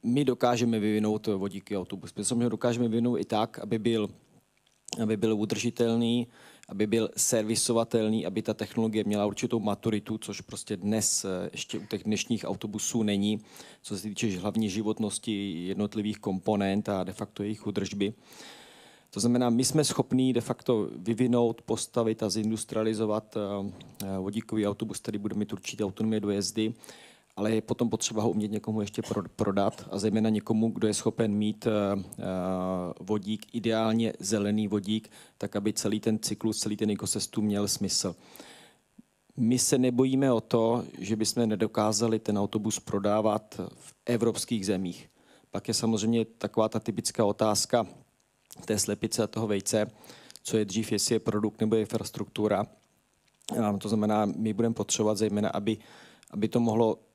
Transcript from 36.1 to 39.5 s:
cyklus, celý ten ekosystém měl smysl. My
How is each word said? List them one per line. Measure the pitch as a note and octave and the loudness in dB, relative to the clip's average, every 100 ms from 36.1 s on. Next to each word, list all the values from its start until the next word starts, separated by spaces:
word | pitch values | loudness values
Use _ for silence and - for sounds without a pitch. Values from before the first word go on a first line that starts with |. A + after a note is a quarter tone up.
| A2 | 0
cyklus, | - G#2 A2+ G#2+ | -2 -2 -2 0
celý | - G#2 | -2 0
ten | G#2+ | 0
ekosystém | G2+ G2+ G#2+ - - | 0 -2 -4 -2 0
měl | G#2+ G2+ G2+ | 0 2 0
smysl. | - G2+ - G2 E2 - - - - - _ _ - - _ _ - | 0 0 0 -2 -6 -16 -20 -20 -20 -20 _ _ -20 -20 _ _ 0
My | A2 | 2